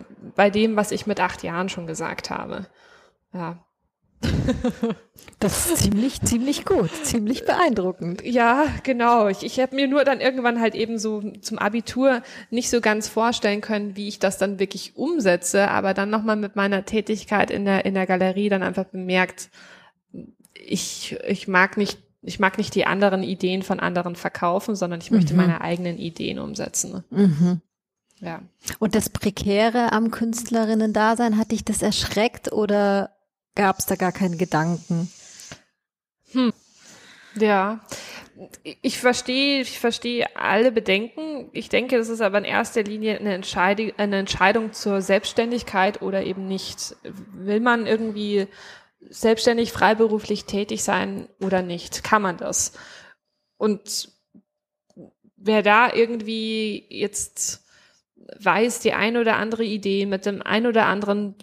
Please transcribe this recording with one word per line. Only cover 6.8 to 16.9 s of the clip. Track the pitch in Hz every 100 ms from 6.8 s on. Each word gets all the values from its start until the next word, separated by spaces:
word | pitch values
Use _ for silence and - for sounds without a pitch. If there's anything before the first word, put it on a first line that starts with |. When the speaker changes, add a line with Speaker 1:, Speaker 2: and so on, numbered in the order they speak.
| 170 -
Speaker 2:
ziemlich | 294 240 208 262
beeindruckend. | - - 339 208 185 180 175 175
Speaker 1:
Ja, | - 247 233 254 302 233
genau. | - 247 240 240 208
Ich, | 196
ich | - 254
hab | 262
mir | 262 277
nur | 285
dann | 269 262
irgendwann | 262 262 240 233
halt | 226
eben | - 226 226
so | 220 214 208 -
zum | - 214
Abitur | 202 233 - 240 269 247 - - -
nicht | 226 247
so | 240
ganz | 220 214 214
vorstellen | - 226 240 214 202
können, | 208 208 208
wie | 196 202
ich | 208
das | 196 190
dann | 196 196
wirklich | 196 196 - -
umsetze. | 269 339 190 175 - 196 196
Aber | 208 196
dann | 190 202
nochmal | 214 220 214
mit | 202 202
meiner | 196 196
Tätigkeit | 196